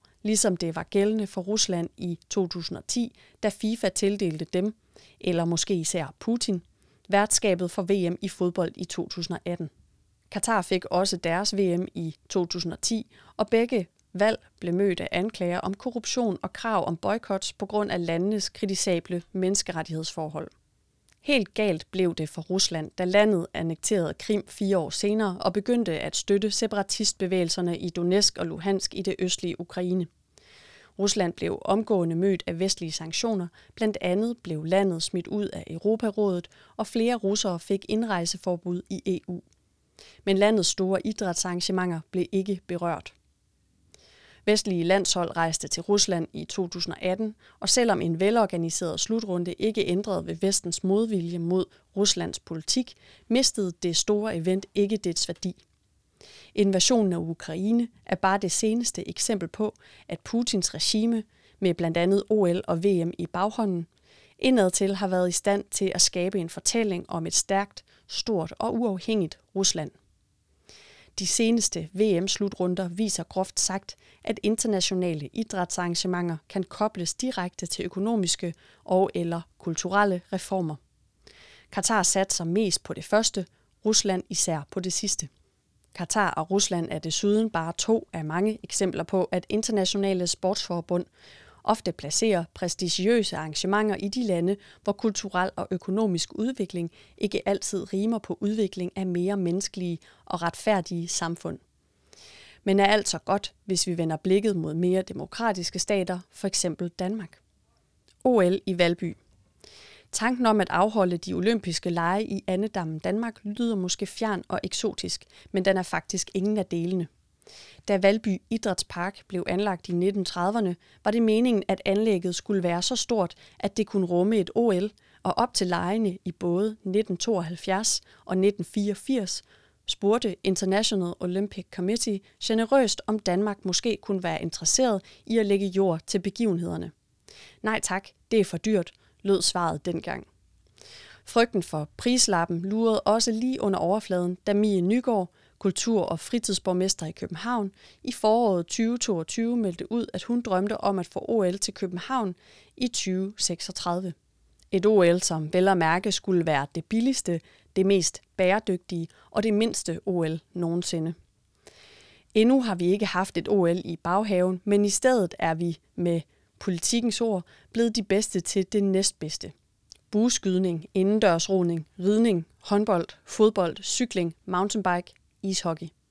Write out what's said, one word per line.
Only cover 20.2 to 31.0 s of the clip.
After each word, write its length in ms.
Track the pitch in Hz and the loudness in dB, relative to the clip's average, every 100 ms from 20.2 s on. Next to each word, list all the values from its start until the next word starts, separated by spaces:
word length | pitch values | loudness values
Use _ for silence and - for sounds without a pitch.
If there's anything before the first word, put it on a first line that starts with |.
| 156 151 - - _ _ _ _ _ _ | -8 -8 -12 -16 _ _ _ _ _ _
Helt 340 | - 277 196 | 0 2 2
galt 320 | - 214 160 - | 0 0 0 -4
blev 240 | 185 180 | -2 0
det 140 | - 156 | 0 -6
for 140 | - | -8
Rusland, 480 | 160 185 - 165 156 - | -4 0 0 -2 -6 -4
da 60 | |
landet 420 | 180 196 214 190 - | 2 4 6 4 0
annekterede 600 | - 165 160 - 202 156 - | -4 -4 -4 0 0 0 -2
Krim 260 | - 208 - | -2 -2 -2
fire 300 | - 196 190 | -4 0 2
år 120 | 151 | 0
senere 480 | - 202 214 208 180 | -2 0 2 0 0
og 120 | - | -2
begyndte 460 | 208 202 240 196 160 | 0 0 0 0 -2
at 180 | - - | -4 -4
støtte 340 | - 202 214 | 0 2 2
separatistbevægelserne 1300 | - 220 202 196 - 208 - 185 185 170 180 175 170 | 0 -2 -2 -2 -2 -2 0 0 0 0 0 -2 -2
i 120 | 175 | -4
Donetsk 480 | 175 175 196 208 - | -2 2 4 2 0
og 80 | 170 | -6
Luhansk 480 | 160 190 190 - | -4 -2 0 -2
i 80 | - | -4
det 120 | 190 - | -4 -2
østlige 420 | 180 - 175 - | -2 -2 -4 -6
Ukraine. 460 | 175 - 180 185 170 _ _ _ - - - - - | -8 -6 -2 -2 -4 _ _ _ -20 -20 -20 -20 -16
Rusland 340 | - | -2